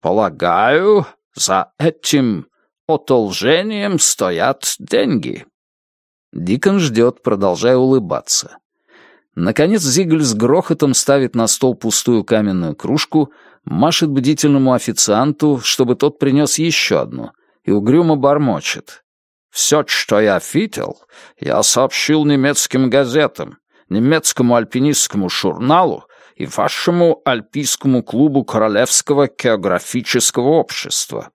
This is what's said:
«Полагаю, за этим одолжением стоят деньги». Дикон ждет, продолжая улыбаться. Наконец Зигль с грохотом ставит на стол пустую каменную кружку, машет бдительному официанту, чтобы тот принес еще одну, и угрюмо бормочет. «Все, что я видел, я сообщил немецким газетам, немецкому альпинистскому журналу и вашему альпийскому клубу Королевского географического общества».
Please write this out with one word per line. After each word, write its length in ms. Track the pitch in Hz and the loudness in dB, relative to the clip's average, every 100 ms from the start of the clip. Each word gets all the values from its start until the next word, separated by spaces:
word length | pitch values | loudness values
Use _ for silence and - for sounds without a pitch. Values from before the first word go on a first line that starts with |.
«Полагаю, 1040 | 82 98 101 73 87 85 110 151 196 208 151 - _ | 0 0 0 -2 0 2 2 2 2 2 0 -12 _
за 380 | - - 190 - _ | -8 -2 0 -2 _
этим 680 | 156 160 - 147 127 95 - _ _ _ - | -4 -2 -2 0 0 -2 -8 _ _ _ -4
одолжением 1040 | 156 - 131 104 90 107 165 202 208 202 175 | -4 2 0 0 -2 0 0 0 -4 -2 0
стоят 760 | - - 92 87 120 135 - - | 0 0 -2 0 -2 -2 -6 -8
деньги». 680 | - - 269 135 65 50 - _ _ _ _ _ _ _ _ | -4 0 0 -2 -4 -12 -16 _ _ _ _ _ _ _ _
Дикон 460 | - 87 117 196 196 | -10 -4 0 2 2
ждет, 440 | 160 110 120 - | 0 2 2 2
продолжая 540 | - 101 98 87 113 127 | -4 0 0 0 2 2
улыбаться. 840 | 131 131 95 71 - - - - _ _ _ _ - _ _ | 4 2 0 -6 -4 -6 -6 -16 _ _ _ _ -20 _ _
Наконец 480 | - 87 113 156 214 | -4 -2 2 2 2
Зигль 400 | 156 127 185 160 | 0 0 2 2
с 120 | 143 | 0
грохотом 600 | 107 120 151 - 160 147 | 0 2 2 0 0 0
ставит 400 | 123 - 139 127 | 0 2 2 2
на 120 | 120 113 | 0 -2
стол 280 | - 135 | 0 0
пустую 500 | 120 113 - - 120 | 0 -4 -2 0 0
каменную 520 | 101 110 104 95 85 76 | 2 0 2 -2 -4 -6
кружку, 560 | - 131 - 156 139 _ - _ | -4 -2 0 -2 -2 _ -20 _
машет 460 | - 80 143 - 160 | -8 0 0 2 0
бдительному 600 | 139 127 151 151 139 131 | 0 0 0 2 4 4
официанту, 880 | 123 - 113 - 104 135 147 151 139 | 2 -2 -2 0 2 2 0 0 0
чтобы 320 | 107 - 127 | -2 0 0
тот 240 | 123 - - | 2 0 0
принес 400 | 139 139 147 - | 0 2 0 0
еще 420 | 165 156 - 82 | -2 0 0 0
одну, 300 | 58 62 58 _ _ _ | -2 -8 -14 _ _ _
и 60 | - | -2
угрюмо 460 | 101 104 143 170 151 | 0 4 2 4 2
бормочет. 880 | 135 147 139 87 - - - - _ _ _ _ _ | 2 2 0 -2 -4 -10 -12 -20 _ _ _ _ _
«Все, 340 | - - 151 143 | -6 0 0 0
что 340 | - - 104 | -4 0 2
я 200 | 107 92 - | 2 2 0
видел, 480 | 147 220 - - - _ - - _ | -4 -2 -6 -10 -12 _ -20 -20 _
я 240 | - 67 | -4 0
сообщил 600 | 110 - 131 - - 156 | 0 2 0 -2 0 0
немецким 680 | 147 143 135 139 - 131 131 | 2 2 2 0 -2 0 2
газетам, 680 | 139 131 135 143 - 69 - _ _ _ | 2 2 0 0 -4 -14 -14 _ _ _
немецкому 680 | 92 123 156 - - 120 | 0 2 2 -2 0 2
альпинистскому 760 | 120 110 127 143 139 - 104 92 | 2 0 -2 0 0 -2 -2 -4
журналу 760 | - 95 - 123 165 180 92 - _ - _ | -2 -4 -2 0 2 2 -2 -12 _ -20 _
и 100 | - | -10
вашему 720 | - - - - 175 170 - | -4 -4 -2 -2 2 2 2
альпийскому 800 | - 123 104 143 139 - 139 127 | -2 -4 -4 -6 -6 -2 0 0
клубу 400 | 110 113 151 139 | -2 0 2 2
Королевского 840 | 110 107 110 104 127 - - 143 139 | -2 0 0 2 0 0 0 0 0
географического 1200 | _ 127 110 95 90 - 127 113 123 - - 123 | _ -2 0 0 -2 -4 -8 -2 -2 0 0 0
общества». 800 | 160 - - - - - 55 - | 0 0 -6 -8 -8 -6 -10 -14